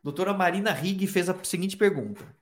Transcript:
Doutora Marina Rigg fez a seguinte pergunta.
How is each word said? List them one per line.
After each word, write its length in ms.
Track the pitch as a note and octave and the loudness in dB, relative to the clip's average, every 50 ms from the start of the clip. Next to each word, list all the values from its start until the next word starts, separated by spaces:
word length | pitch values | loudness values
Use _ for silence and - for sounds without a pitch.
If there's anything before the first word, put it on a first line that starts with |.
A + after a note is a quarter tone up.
| _ | _
Doutora 300 | C#3+ D3 - F#3 F#3+ G3+ | -6 -2 -2 0 0 2
Marina 400 | F#3+ F#3 F3 E3+ G3 G3+ A3 F3 | 2 2 2 2 2 0 0 0
Rigg 340 | B2+ D3 F#3 G3 F#3+ F#3+ | 0 0 -2 0 0 -2
fez 220 | F#3+ - F#3+ F3 F3 | 0 2 2 2 2
a 160 | F3+ F#3 - | -2 -2 -4
seguinte 320 | - - F3 F3+ G3 F#3+ | -4 -4 -2 -2 -2 0
pergunta. 480 | - G#3+ G3 F3 C#3+ A2+ G#2 G2+ - - - - _ | 2 2 2 4 2 -6 -6 -10 -12 -14 -20 -20 _